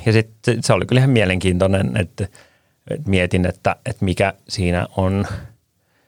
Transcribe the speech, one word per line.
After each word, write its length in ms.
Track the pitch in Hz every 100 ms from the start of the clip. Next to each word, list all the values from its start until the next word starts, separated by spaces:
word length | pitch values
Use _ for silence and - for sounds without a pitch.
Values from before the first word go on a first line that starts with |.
| 117
Ja 60 |
sit 180 | 110 110 -
se, 120 | - 113
se 120 | -
oli 140 | 98 98
kyllä 120 | 127
ihan 100 | 135
mielenkiintoinen, 840 | 117 92 92 92 90 95 95 - 113
että, 320 | 87 - 98 - _ _ _ _ -
et 160 | - -
mietin, 400 | 95 87 92 90
että, 300 | - 98 - -
et 140 | -
mikä 340 | 98 85 98 - -
siinä 380 | - 87 87 - -
on 300 | 95 98 101 - - _ _ _ _ _